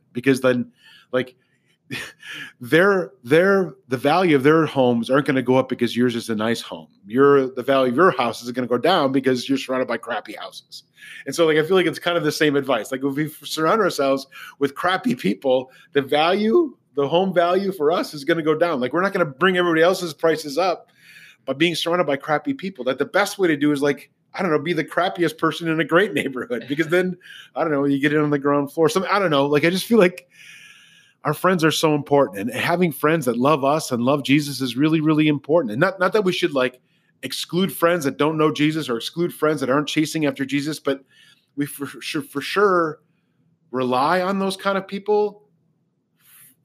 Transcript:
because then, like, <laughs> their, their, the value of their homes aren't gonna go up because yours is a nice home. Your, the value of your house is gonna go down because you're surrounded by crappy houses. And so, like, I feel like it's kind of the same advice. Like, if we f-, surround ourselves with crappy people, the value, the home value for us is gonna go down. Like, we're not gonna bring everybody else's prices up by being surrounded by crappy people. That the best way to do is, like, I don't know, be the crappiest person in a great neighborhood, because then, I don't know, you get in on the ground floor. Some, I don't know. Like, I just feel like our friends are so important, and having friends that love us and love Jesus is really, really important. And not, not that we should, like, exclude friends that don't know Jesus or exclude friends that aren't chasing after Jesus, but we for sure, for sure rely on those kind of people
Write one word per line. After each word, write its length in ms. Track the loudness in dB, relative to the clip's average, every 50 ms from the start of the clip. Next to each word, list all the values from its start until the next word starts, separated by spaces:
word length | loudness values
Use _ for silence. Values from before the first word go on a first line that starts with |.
| _ _
because 300 | -12 -2 0 2 2 4
then, 280 | 2 2 2 0 -2 -6 _ _ _ -20 -20 -20 _ _
like, 240 | -4 -4 -4 -6 -10 _ _ _ _ _ _ _ _ _ _ -14
<laughs> 60 | -12 -12 -12 -14 -18 _ -18 -16 -16 -16 -16 -18 -18 _
their, 520 | -2 2 4 4 6 4 4 2 -2 -4 -10 _
their, 520 | -2 2 4 4 4 4 4 2 2 -2 -6 -12 _ -6
the 80 | -4
value 400 | 0 2 2 2 4 4 4 4
of 60 | 4
their 240 | 6 6 6 6 4
homes 440 | 2 2 2 2 4 2 0 0 0
aren't 160 | 0 2 2
gonna 160 | 2 0 0
go 140 | 2 2 2
up 120 | 2 2 0
because 280 | -2 -2 -2 -2 0
yours 200 | 0 0 0 0
is 140 | -2 -6 -6
a 40 | -4
nice 260 | -2 -2 -2 -2 -4
home. 280 | -6 -10 -14 -14 -14 -18 _ _ _
Your, 400 | -4 2 4 6 6 6 6 4 0
the 140 | -4 -4
value 280 | -2 0 2 2 2 2
of 60 | 2
your 140 | 4 4 4
house 320 | 4 2 -2 -2 -4 -6
is 80 | -10 -8
gonna 140 | -6 -6 -2
go 120 | -2 -2 0
down 340 | 2 2 2 2 2 2
because 360 | 0 0 2 0 0 0 -2 -2
you're 100 | -4 -4
surrounded 280 | -4 -4 -4 -4 -2
by 120 | -2 -4 -6
crappy 360 | -6 -6 -6 -6 -8 -10 -12
houses. 500 | -14 -14 -16 -16 -20 -20 _ -20 -20 -20 _ _ _ -20 -20 -20 -14 -12
And 80 | -6 -2
so, 120 | 0 2
like, 120 | 2 2 2
I 40 |
feel 140 | 2 2 2
like 100 | 2 2
it's 120 | 0 -2 -2
kind 180 | -2 -2 0
of 80 | 0 0
the 80 | -2
same 240 | 0 2 2 2 2
advice. 340 | 0 0 0 0 -2 -2 -4
Like, 140 | -6 -4 -4
if 100 | -4 -2
we 120 | -4 -4
f-, 180 | -6 -8 -12 -14
surround 360 | -10 -6 -2 0 2 2 2
ourselves 460 | 0 0 0 0 0 0 0 -2 -4 -10 -18 -20 -20 -20 -6 -4
with 160 | -4 -4 -4
crappy 400 | -4 -4 -2 -2 -2 -2 -2 -2
people, 560 | -2 -2 -4 -4 -2 0 0 0 0 -2 -6 -14 _ _ _
the 100 | -2 -2
value, 760 | 0 0 0 2 2 2 2 2 2 2 2 2 2 0 -4 _ _ _ _
the 120 | -2 0
home 280 | 2 2 0 0 2 2
value 380 | 0 2 2 2 0 0 -2
for 200 | -4 -2 0 0
us 220 | 0 0 -2 -6 -10
is 100 | -6 -4
gonna 180 | -2 -2 0
go 120 | 0 0 0
down. 260 | 0 0 -2 0 -2
Like, 120 | -4 -4
we're 100 | -2 -2
not 100 | -2 0
gonna 140 | 0 0 -2
bring 300 | -2 0 0 2 2 2
everybody 260 | 2 2 2 4 4
else's 320 | 4 4 2 0 -4 -8 -4
prices 420 | 0 0 0 0 0 -4 -6 -4
up 340 | -2 0 -2 -2 -4 -8 _ _ _ _ -20 -20 -20 -20 -20 _ _ _
by 80 | -8
being 220 | -2 0 0 0 0
surrounded 320 | -2 -2 0 0 0 0
by 100 | 0 -2
crappy 380 | -4 -2 -2 -2 -2 -2 -4 -6
people. 300 | -6 -8 -10 -10 -6 -4
That 140 | -4 -2 -2
the 60 | -4
best 340 | -2 0 0 0 0 0 0
way 100 | 0 0
to 80 | 2
do 140 | 2 0 0
is, 100 | 0 0
like, 280 | 0 -2 -2 -2 -8 -20 _ _ _ _
I 100 | -8 -4
don't 80 | -2 0
know, 80 | 0 0
be 140 | 0 -2
the 120 | -4 -4 -6
crappiest 520 | -4 -2 -2 -2 -2 -2 -2 -2 -2 -2
person 320 | -2 -2 -2 -2 -2 -4 -2
in 100 | -2 -2
a 60 | 0
great 300 | 2 2 2 2 2 0
neighborhood, 500 | -4 -4 -4 -6 -8 -8 -6 -8 -8 -6
because 220 | -4 -4 -4 -2 0
then, 300 | 0 0 0 0 -4 -8 -14 -20 -20 -20 -20 -10 -6
I 80 | -4
don't 80 | -2 0
know, 140 | 0 0 0
you 160 | 0 0 0
get 120 | 0 0
in 80 | 2 0
on 100 | 0 0
the 80 | 0 0
ground 340 | 0 0 0 0 -2 -2
floor. 160 | 0 0 0 2
Some, 180 | 2 0 -2 0
I 100 | 0 0
don't 120 | 2 2
know. 160 | 2 2 2
Like, 180 | 2 2 2 2
I 60 | 2
just 140 | 0 -2 0
feel 140 | 2 4 4
like 280 | 4 4 2 -4 -14 _ _ -20 -20 -20 -20 -20 -20 -20 -20 -20 -20 _ _ _ _ _ _ _
our 120 | -4 -4 -2
friends 280 | 0 0 0 2 2 2
are 60 | 2
so 240 | 2 2 2 2 0
important, 560 | 0 0 2 4 4 4 2 0 -4 -6 -6
and 80 | -4 -4
having 340 | -2 -2 0 0 0 0
friends 340 | 0 0 0 0 2 2 0
that 100 | 0 0
love 260 | 2 2 2 2 2
us 300 | 2 0 0 0 -2 -4
and 100 | -4 -2
love 220 | 0 0 0 0 2
Jesus 360 | 2 2 2 0 -2 -6 -6
is 160 | -6 -4 -2
really, 240 | 0 0 2 2 2
really 280 | 2 2 2 2 2 2
important. 420 | 0 0 0 0 0 0 0 0
And 100 | -2 0
not, 200 | 0 0 0 0
not 120 | 0 0 2
that 80 | 0
we 100 | 0 0
should, 200 | 0 0 -2 -2
like, 280 | 0 0 0 0 -2 _ _ _ _ _ _ _ _ _
exclude 500 | -12 -10 -10 -10 -8 -4 -2 -2 -2 -2
friends 320 | 0 0 2 2 2 2 0
that 140 | -2 -2 0
don't 180 | 0 0 2
know 160 | 2 0 0
Jesus 360 | 2 0 0 0 0 -2 -4 -4
or 80 | -4
exclude 360 | -6 -6 -8 -6 -4 -4 -4
friends 280 | -4 -2 -2 0 0 0
that 100 | -2 0
aren't 180 | 0 0 0 -2
chasing 380 | -2 -2 -2 -2 -2 -2 -2
after 180 | -2 -2 -4 -6
Jesus, 360 | -4 -4 -4 -4 -6 -8 -6
but 240 | -4 -6 -6 -6 -8 _ _ _ _ _ _ _ _ _ _
we 80 | -8 -8
for 220 | -8 -8 -10 -12
sure, 340 | -12 -12 -12 -12 -8 -8 -8
for 200 | -8 -8 -8 -8
sure 600 | -8 -4 0 2 2 4 4 2 0 -2 -4 -10 _ _ _ _ _ _ _ _ _ _ _ _ _ _
rely 500 | -6 -4 -2 0 0 0 2 2 2 0
on 200 | 0 -2 -2 -2
those 160 | -2 -4 -4
kind 200 | -4 -4 -2 -2
of 100 | -2 -4
people 560 | -8 -10 -8 -4 0 0 0 0 -2 -4 -10 _ _ _ _ _ _ _ _ _ _ _ _ _ _ _ _ _ _ -20 -20 -20 _ _ _